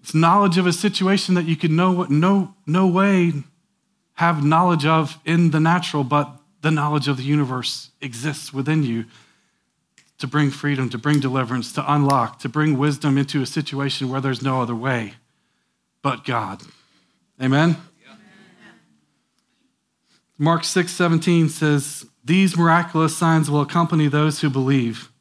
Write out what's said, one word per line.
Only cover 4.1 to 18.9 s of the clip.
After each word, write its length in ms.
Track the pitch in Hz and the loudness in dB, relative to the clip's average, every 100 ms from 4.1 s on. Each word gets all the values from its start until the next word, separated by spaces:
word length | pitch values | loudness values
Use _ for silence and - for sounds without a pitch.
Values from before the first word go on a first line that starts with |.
have 280 | - 170 160 | -2 0 2
knowledge 440 | 143 165 180 165 147 | 2 4 4 2 2
of 320 | 160 147 - | 2 0 -6
in 280 | 160 170 165 | -2 2 2
the 80 | 151 | 2
natural, 440 | 160 175 170 151 | 2 0 -2 -4
but 360 | 131 147 143 - _ _ | 0 0 -2 -10 _ _
the 100 | 151 | -2
knowledge 360 | 156 147 151 139 | -2 0 -2 -2
of 100 | 135 | -4
the 60 | |
universe 680 | 135 151 135 127 120 - - _ | -2 -2 -2 -4 -6 -10 -14 _
exists 500 | 143 117 147 151 - | -12 -8 -8 -8 -10
within 300 | 135 135 156 | -6 -2 0
you 240 | 131 113 113 - _ _ _ _ _ _ _ _ _ _ | 0 -4 -8 -18 _ _ _ _ _ _ _ _ _ _
to 80 | |
bring 240 | 131 147 143 | -4 0 0
freedom, 400 | 139 143 135 127 | -2 -4 -2 -4
to 80 | 117 | -4
bring 220 | 147 147 | 0 0
deliverance, 520 | 135 131 120 127 123 | 0 -2 -2 -4 -4
to 200 | - 143 | -6 -2
unlock, 460 | 147 139 135 117 - | 0 2 2 0 -6
to 100 | 123 | -6
bring 260 | 147 151 | -2 0
wisdom 440 | 131 147 143 147 139 | 0 0 0 0 0
into 200 | 135 147 | 0 -4
a 40 | |
situation 640 | 127 165 147 139 139 - 131 | -4 -6 -6 -6 -6 -4 -6
where 100 | 135 | -4
there's 220 | 135 120 | -4 -4
no 200 | 135 131 | -2 -2
other 100 | 117 | -2
way 400 | 113 135 123 104 - _ _ _ _ _ _ _ _ | -4 -4 -4 -6 -14 _ _ _ _ _ _ _ _
but 240 | 143 120 | -6 -6
God. 380 | - 120 98 98 - _ _ _ _ _ _ _ | -4 -6 -6 -12 -18 _ _ _ _ _ _ _
Amen? 380 | 131 139 165 160 - _ - - - - - _ - _ _ | 0 2 2 0 -8 _ -20 -20 -20 -20 -20 _ -20 _ _